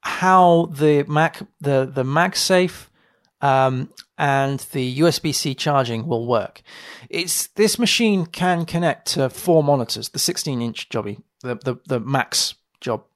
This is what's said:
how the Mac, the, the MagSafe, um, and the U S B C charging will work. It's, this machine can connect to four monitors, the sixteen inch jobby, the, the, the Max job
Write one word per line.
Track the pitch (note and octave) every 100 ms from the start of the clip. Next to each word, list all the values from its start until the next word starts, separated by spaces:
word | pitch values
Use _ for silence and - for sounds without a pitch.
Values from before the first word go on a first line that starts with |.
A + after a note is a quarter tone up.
how | - - F#3 F#3 F3+ E3+ E3+
the | C#3+ D3+ D3
Mac, | C#3 D3 D#3+ - - _
the, | C#3+ C3+ C3
the | C3+
MagSafe, | C3 D3 F3+ - - F#3 F3+ - - _ _ _ _ _
um, | C#3 C3+ C3 C3 B2+ - - -
and | D3 C3+ C3+ C#3 -
the | C#3+
U | B2+ B2+ E3+
S | -
B | D#3+
C | C#3+ -
charging | C3 - C#3+ B2 A2+ C3
will | A#2 A#2+
work. | A#2 G2 - _ - - - -
It's, | - F3 - -
this | - G#3+ -
machine | A3+ - A#3 G3 E3
can | - F3+ E3+ E3
connect | E3+ E3+ - -
to | - C3+
four | - - E3
monitors, | C#3+ C#3+ A#2 A2 -
the | C#3+
sixteen | - - - B2+
inch | A#2 A2+ -
jobby, | A#2+ G#2 G2+ _ _
the, | B2+ A#2+
the, | C3+ B2 _
the | B2+
Max | A2+ C3+ - - - - _ _
job | - G#2+ _